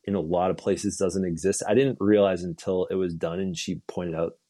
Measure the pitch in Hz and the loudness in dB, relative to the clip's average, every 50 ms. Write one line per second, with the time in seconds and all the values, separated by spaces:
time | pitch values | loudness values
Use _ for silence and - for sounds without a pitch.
0 | _ 101 98 95 78 78 90 87 90 92 85 - - 107 98 85 - 101 90 - | _ -2 -2 -2 0 0 0 2 2 0 0 -2 0 -2 0 0 0 -4 -2 0
1 | 98 92 85 98 95 90 82 80 92 95 101 - - - 107 120 139 135 117 - | -2 0 0 0 -2 -2 -2 0 0 0 0 0 0 2 4 4 4 2 0 0
2 | 98 101 107 104 101 98 92 85 87 90 80 - - 98 95 92 92 - 95 95 | 4 4 6 6 6 4 2 0 -4 -8 -8 -6 -4 -2 0 0 0 0 0 -2
3 | 92 90 82 82 85 82 85 92 98 95 87 80 - - 92 85 _ - - 95 | -2 -2 -2 -4 -4 -4 -2 -4 -4 -4 -4 -6 -6 -6 -6 -6 _ -10 -8 -6
4 | 90 87 80 80 85 - - _ _ | -6 -4 -2 -2 -2 -4 -4 _ _